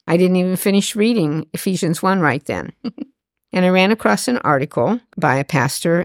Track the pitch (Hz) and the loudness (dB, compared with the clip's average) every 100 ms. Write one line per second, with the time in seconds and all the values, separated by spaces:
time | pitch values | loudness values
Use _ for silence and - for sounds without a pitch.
0 | - 170 180 185 180 185 208 196 202 214 | -2 2 2 2 0 -2 0 0 0 0
1 | 220 233 151 156 - - 196 185 185 165 | 0 2 0 -2 -6 -6 -4 -2 -2 0
2 | 190 190 151 131 - 90 64 - 233 - | 0 2 0 0 -4 -6 -8 -12 -12 -12
3 | - _ _ _ _ 185 180 185 190 220 | -14 _ _ _ _ 0 2 4 2 2
4 | 220 202 - 247 - 139 147 - 127 240 | 0 0 -2 0 2 0 0 0 0 -2
5 | - - 151 135 139 147 123 - 170 170 | -6 -2 0 0 0 0 0 -2 0 0